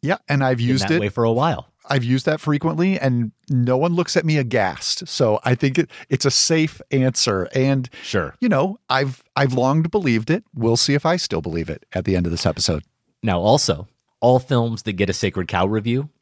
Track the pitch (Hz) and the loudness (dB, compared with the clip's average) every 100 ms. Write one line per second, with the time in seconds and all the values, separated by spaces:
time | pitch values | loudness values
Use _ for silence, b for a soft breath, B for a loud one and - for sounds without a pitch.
0 | 139 196 - 143 135 127 120 131 98 160 | -2 -4 -2 0 2 0 0 0 2 0
1 | 104 110 117 113 156 131 - _ - 139 | 0 0 0 2 0 -2 -8 _ -2 -2
2 | 120 131 143 151 - 143 160 160 180 190 | 2 0 0 -2 0 0 0 0 0 2
3 | 135 123 113 - _ 131 123 127 170 175 | 0 0 -2 -6 _ 0 2 2 2 0
4 | 170 - 160 151 127 120 95 - - - | 0 0 2 0 2 0 0 -2 -6 -6
5 | 175 - 123 107 - 127 139 131 165 B | -6 0 2 2 0 0 0 0 -2 B
6 | B 135 139 - - 160 156 - - 139 | B -2 0 0 2 2 0 -4 -4 0
7 | 131 120 - 98 90 135 131 135 123 - | 0 0 -2 -2 -2 0 2 0 -2 -12
8 | - 107 73 - 247 151 160 208 _ 131 | -4 -2 -2 -4 0 2 0 -4 _ -2
9 | 139 127 _ - 139 127 127 151 160 208 | -2 -6 _ 0 0 2 2 2 2 0
10 | 156 113 113 175 - - 113 117 - 139 | 2 0 0 -2 -2 -4 0 2 2 0
11 | 160 175 - 85 80 82 80 76 _ 92 | 0 -2 -2 -6 -4 -6 -6 -10 _ -6
12 | - 92 87 82 - 80 - 80 - _ | 0 0 0 -2 -2 -2 -2 -4 -6 _
13 | _ _ 110 90 98 143 - 78 101 _ | _ _ -2 0 4 2 2 -4 -6 _
14 | _ _ 120 127 127 127 117 110 - 92 | _ _ 2 2 2 0 0 -4 -6 -2
15 | 98 95 101 95 87 92 95 110 107 120 | 0 0 -2 -4 -4 -2 0 0 0 -2
16 | 151 _ | -4 _